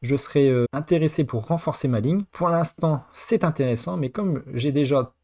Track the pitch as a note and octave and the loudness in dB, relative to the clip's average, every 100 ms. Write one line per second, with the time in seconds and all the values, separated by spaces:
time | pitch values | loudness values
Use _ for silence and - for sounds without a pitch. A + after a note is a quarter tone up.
0 | B2 C#3 - D3 C#3 B2+ A#2+ C#3+ D3+ E3+ | -2 -2 0 2 4 4 2 -2 0 2
1 | D#3 - C#3 A2+ A2 E3 - - C#3 A2+ | 2 0 -2 -4 -2 -2 -2 -2 0 0
2 | B2 F#3+ G3 - F3+ E3+ D#3+ - D#3+ C#3+ | 2 0 -2 -2 0 2 0 0 0 0
3 | - - - A3+ E3 D#3 C3 A#2 F3 F3+ | -6 -10 -2 0 2 0 0 -2 -4 -4
4 | C3 - G3 C#3+ C3+ B2 C#3+ C#3 C3+ C#3 | -4 -2 -2 -2 -4 -4 0 0 2 2
5 | B2 _ | 0 _